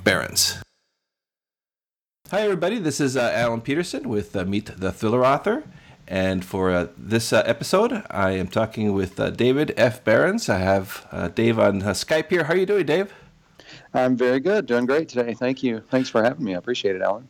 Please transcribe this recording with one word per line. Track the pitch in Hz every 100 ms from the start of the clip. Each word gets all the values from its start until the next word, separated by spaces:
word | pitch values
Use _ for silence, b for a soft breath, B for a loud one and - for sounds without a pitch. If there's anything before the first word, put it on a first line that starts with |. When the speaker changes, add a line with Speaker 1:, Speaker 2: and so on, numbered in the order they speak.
Speaker 1:
Behrens. | - 87 - - - - - _ _ _ _ _ _ _ _ _ _ _ _ _ _ _ -
Hi, | 196
everybody. | 214 180 175 233
This | 156 -
is, | 139 127
uh, | 117
Alan | 104 120 117
Peterson | 139 151 175 - 247
with, | 104 98 98
uh, |
Meet | 92 101 - 90
the | 95
Thriller | - 110 123 127
Author. | 143 202 277 - B B B -
And | 95 92 92
for, | 92 98 92
uh, | 90 85 -
this, | 82 117 -
uh, | 117 -
episode, | 117 - 185 240 240 -
I | 98 95
am | 95 92
talking | 110 110 107 107
with, | 98 92 -
uh, | 98
David | 90 123 139 156 -
F. | 117 107
Behrens. | 110 120 160 226 -
I | 95
have, | 92 98 98 - -
uh, | 90 90
Dave | 113 117 113
on, | 104 98
uh, | 101
Skype | 95 - 160 156
here. | 180
How | 151
are | 185
you | 190
doing, | 202
Dave? | 143 170 202 - - _ _ B B B B
Speaker 2:
I'm | 131 127 123
very | 123 135
good. | 165 208 135
Doing | 120 123
great | 147 160
today. | 123 117
Thank | 107 127 131
you. | 127 110 -
Thanks | 131 127
for | 113
having | 117 151
me. | 107 90
I |
appreciate | 120 123 101 92
it, |
Alan. | 92 107